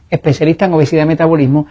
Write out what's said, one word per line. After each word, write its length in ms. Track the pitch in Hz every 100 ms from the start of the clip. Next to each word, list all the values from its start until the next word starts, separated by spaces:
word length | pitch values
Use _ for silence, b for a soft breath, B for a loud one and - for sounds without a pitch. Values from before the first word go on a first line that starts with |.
| _
especialista 560 | 170 156 135 156 165
en 80 | 190
obesidad 300 | 160 143 160
y 40 | 151
metabolismo, 600 | 160 165 160 131 147 151